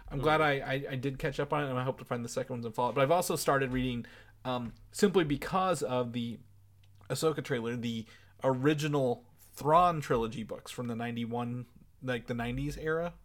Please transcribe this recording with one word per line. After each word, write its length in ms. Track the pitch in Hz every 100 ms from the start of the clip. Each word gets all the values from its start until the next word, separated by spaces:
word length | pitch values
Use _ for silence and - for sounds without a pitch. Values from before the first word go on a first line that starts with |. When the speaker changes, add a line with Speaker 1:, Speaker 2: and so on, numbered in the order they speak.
| -
Speaker 1:
I'm 80 | 143
glad 200 | 151 156
Speaker 2:
Mm-hmm. 300 | 151 139 135
Speaker 1:
I, 40 |
I, 100 | 135 135
I 40 | 131
did 200 | 139 135
catch 220 | 147 143
up 120 | 143
on 120 | 151
it, 60 | 139
and 80 | 127
I 40 |
hope 140 | 131 -
to 80 | 127
find 180 | 117
the 60 | 117
second 280 | 139 123 123
ones 80 | 117
in 60 |
Fallout. 200 | 131 123
But 80 | 131
I've 100 | 135
also 240 | 175 175 160
started 360 | - 139 131
reading, 320 | 127 127 120 - - - - 127
um, 280 | 123 117 - -
simply 320 | - 202 185
because 580 | 147 143 - 185 185 160
of 320 | 135 127 120
the 240 | 120 117 107 - - - - - - -
Ahsoka 340 | 143 160 151
trailer, 320 | - 123 117 120
the 300 | 117 113 107 - - -
original 800 | 135 127 143 151 151 147 127 120 - - - -
Thrawn 460 | 139 165 175 156
trilogy 420 | - 123 113 151
books 280 | 107 - -
from 160 | - 120
the 80 | 117
ninety-one, 680 | 120 117 117 120 120 123 123 - - -
like, 240 | 127 120 120
the 80 | 120
nineties 420 | 117 131 147 147
era, 360 | 156 165 170 170